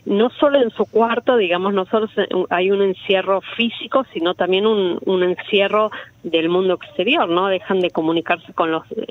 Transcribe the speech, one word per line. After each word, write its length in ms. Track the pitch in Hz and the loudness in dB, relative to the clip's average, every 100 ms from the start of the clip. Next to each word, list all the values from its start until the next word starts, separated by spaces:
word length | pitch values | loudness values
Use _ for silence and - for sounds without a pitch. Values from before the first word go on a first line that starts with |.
| - | 0
no 240 | 202 240 | 0 0
solo 300 | - 302 285 | 2 2 4
en 100 | 240 | 2
su 140 | - 202 | 0 -2
cuarto, 520 | 220 233 247 254 247 | 2 2 0 2 2
digamos, 360 | 185 175 196 | 2 0 0
no 120 | 202 185 | -2 0
solo 220 | 220 214 | -2 -2
se, 180 | - 190 185 180 | -4 -2 -2 -2
hay 220 | 175 190 | 0 2
un 100 | 196 | 2
encierro 580 | 196 185 - 190 185 190 - - | 0 -2 0 0 2 -2 -4 -4
físico, 500 | 233 - 240 277 262 | -4 -4 -2 -2 -2
sino 200 | 180 170 | -2 -2
también 320 | 180 175 190 214 | 0 0 2 2
un, 320 | 214 185 170 - | 2 0 -2 -2
un 180 | 185 | 0
encierro 640 | 180 180 - 202 196 208 214 - - - | 0 -2 0 0 2 0 -2 -4 -16 -14
del 260 | 170 165 160 | -4 -2 2
mundo 240 | 180 190 | 0 0
exterior, 560 | 175 - - 185 320 208 | -2 -4 -4 0 0 0
¿no? 180 | 170 196 | 0 0
Dejan 320 | 190 - 190 | -2 -2 -2
de 120 | 180 | 0
comunicarse 600 | 175 160 165 160 170 - | -2 -2 -2 -2 -4 -4
con 180 | - 165 | -4 -2
los, 120 | 160 - - - | -2 -6 -10 -10